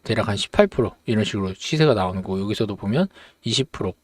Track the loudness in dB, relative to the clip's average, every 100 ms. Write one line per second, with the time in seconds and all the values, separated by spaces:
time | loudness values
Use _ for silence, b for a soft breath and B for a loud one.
0 | -2 -2 0 -2 0 2 2 2 -2 -4
1 | -2 0 0 -2 -4 -6 -4 2 4 4
2 | 2 -2 -4 -4 -2 -2 -2 -2 0 0
3 | 0 B B B -4 -2 -2 -4 -6 -6